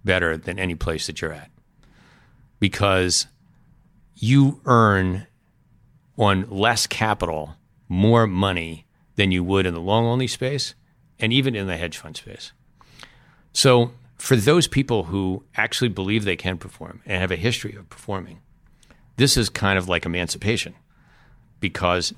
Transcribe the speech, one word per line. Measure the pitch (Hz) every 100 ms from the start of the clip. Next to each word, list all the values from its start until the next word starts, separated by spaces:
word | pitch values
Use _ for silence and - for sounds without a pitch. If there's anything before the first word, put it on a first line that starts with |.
better | 98 92 85 80
than | 90 92
any | 92 80
place | 85 80 -
that | 78
you're | 80
at. | 73 73 _ _ _ _ _ _ _ _ _ _ _
Because | 101 - 101 92 92 - - _ _ _ _ _ _ _ _ -
you | 110 139 135 139 131
earn | 117 110 95 92 95 - _ _ _ _ _ _ _ _ -
on | 104 95 104
less | 98 110 113 -
capital | - 110 104 85 78 76 - _ _ -
more | 90 107 117 110
money | 92 98 90 82 80 - _ _ -
than | 98
you | 92
would | 87 98 92
in | 82
the |
long-only | 90 110 117 123 123
space | - 131 143 - - _ _ _ _
and | 113
even | 127 131 107
in | 95
the | 82
hedge | 85 -
fund | 80 78
space. | - - - _ _ _ _ - - _ _ _ _
So | - 135 123 117 - - -
for | - 131
those | 107 170 -
people | 135 131 110
who | 82 98 95 95 - -
actually | 113 - 123
believe | 95 95 110
they | 101 87
can | 92 87
perform | - - 80 - -
and | 92
have | 92
a | 85
history | 110 120 107 104
of | 90
performing, | - - 95 87 - _ _ _ _ _ _ _ -
this | 135 -
is | 101
kind | - 98 95
of | 90
like | 85 85
emancipation | 87 85 80 95 117 - - _ _ _ _ _ - _ _
because | 92 - 90 90 87